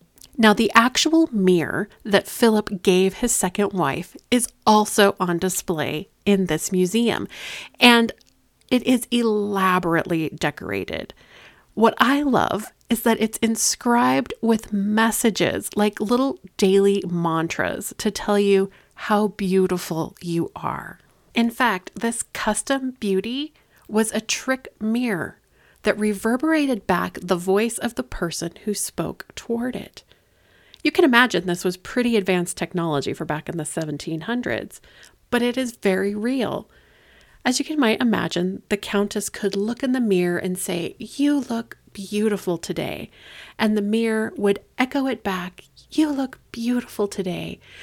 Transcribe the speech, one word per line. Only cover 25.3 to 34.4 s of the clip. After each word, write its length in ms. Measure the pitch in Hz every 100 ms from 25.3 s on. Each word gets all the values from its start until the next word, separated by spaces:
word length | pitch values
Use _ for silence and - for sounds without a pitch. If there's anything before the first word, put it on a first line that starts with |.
| - _ _ _ _
that 160 | - 208
reverberated 880 | 214 196 226 247 311 320 285 233 -
back 300 | 175 180 -
the 140 | 175 180
voice 420 | 180 196 226 -
of 160 | 233
the 80 | -
person 480 | 247 - 175 - 170 -
who 100 | -
spoke 520 | 208 - - 156 - - -
toward 400 | - 233 247 240
it. 260 | - - - _ _ _ _ _ _ -
You 80 | 302
can 140 | 302
imagine 420 | 339 233 247 180 180
this 180 | 175
was 120 | 185 185
pretty 400 | - - 240 226
advanced 400 | 190 180 175 -
technology 560 | 165 180 170 147 135
for 120 | -
back 240 | 156 156 -
in 100 | 170
the 60 |
seventeen 580 | 156 - 156 147 - 160
hundreds, 580 | 160 240